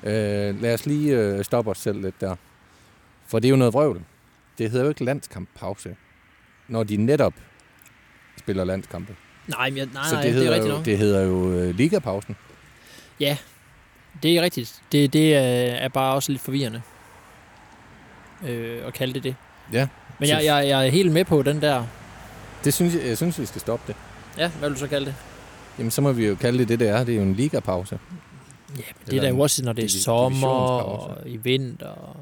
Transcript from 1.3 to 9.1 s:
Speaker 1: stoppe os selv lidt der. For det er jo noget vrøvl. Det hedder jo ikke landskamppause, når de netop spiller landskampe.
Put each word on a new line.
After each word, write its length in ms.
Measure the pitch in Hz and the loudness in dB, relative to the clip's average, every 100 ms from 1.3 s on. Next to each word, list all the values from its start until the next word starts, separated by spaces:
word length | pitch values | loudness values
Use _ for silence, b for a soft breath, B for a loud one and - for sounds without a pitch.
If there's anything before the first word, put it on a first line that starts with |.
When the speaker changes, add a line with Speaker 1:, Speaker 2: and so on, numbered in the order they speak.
| 98 | 0
Speaker 1:
stoppe 260 | 98 120 107 | 0 0 0
os 80 | 95 | -4
selv 240 | - 101 | -4 -4
lidt 180 | 95 - | -6 -6
der. 140 | 95 90 _ _ b b b b _ _ - | -8 -8 _ _ b b b b _ _ -4
For 120 | 113 | 0
det 100 | 120 | 4
er 20 | |
jo 60 | 135 | 4
noget 180 | 123 | 4
vrøvl. 260 | 117 151 92 87 _ _ _ _ - | 4 0 -2 -10 _ _ _ _ -6
Det 120 | 110 | -2
hedder 140 | 123 | 0
jo 40 | 139 | 0
ikke 160 | 151 | -2
landskamppause, 920 | 123 139 - 95 90 - 95 101 - 87 _ _ _ _ _ _ - | -4 -4 -8 -14 -14 -10 -10 -10 -12 -16 _ _ _ _ _ _ -6
når 160 | 113 | -4
de 120 | 104 104 | -2 0
netop 380 | 113 143 110 - - _ _ _ - _ _ _ _ - | 2 4 2 0 -20 _ _ _ -20 _ _ _ _ -14
spiller 260 | - 95 | -6 -4
landskampe. 520 | 92 95 - 87 90 | -2 -4 -6 -12 -12